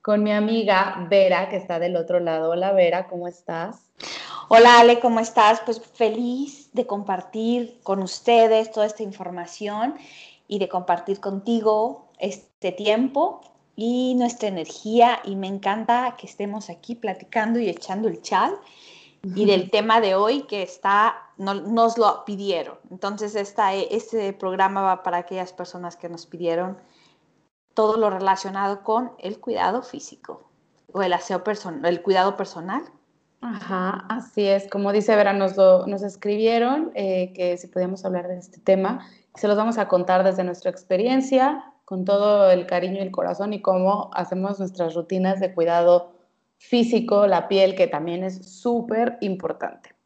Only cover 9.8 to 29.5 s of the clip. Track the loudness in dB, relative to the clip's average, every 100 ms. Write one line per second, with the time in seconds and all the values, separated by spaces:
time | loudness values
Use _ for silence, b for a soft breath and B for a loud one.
9.8 | -6 -6 B B B B _ -4 -4 -4
10.8 | -2 -2 -2 -6 -6 -8 -2 0 2 0
11.8 | 0 -6 _ _ -8 -8 _ _ -8 -4
12.8 | 0 0 0 0 -2 -4 -20 _ _ -8
13.8 | -4 -2 0 0 -2 -2 -6 -6 -10 -12
14.8 | -2 4 4 4 -6 -8 -6 -6 -4 -4
15.8 | 0 0 0 -8 -20 -10 -10 -10 -14 -18
16.8 | -14 -10 -8 -10 -6 -4 0 0 -2 -4
17.8 | -8 -4 -4 -4 -2 0 0 -2 B B
18.8 | B B B B -10 0 2 2 2 -2
19.8 | 2 2 4 2 2 0 -4 -8 -8 -6
20.8 | 0 2 2 0 -16 _ -6 -6 -2 2
21.8 | 2 4 2 2 -6 -8 -4 -4 -4 -12
22.8 | -20 -10 -8 -6 -6 -6 -6 0 0 0
23.8 | -2 -6 -4 -6 -6 -6 -6 0 0 0
24.8 | 0 -2 -2 -6 -6 -10 -10 -12 -14 -12
25.8 | -14 -14 -16 -16 -16 -8 -4 -2 -4 -8
26.8 | b b b b _ _ _ _ _ 0
27.8 | 0 2 0 0 0 0 -2 -4 -4 -4
28.8 | -2 -2 -2 -10 -12 -10 -8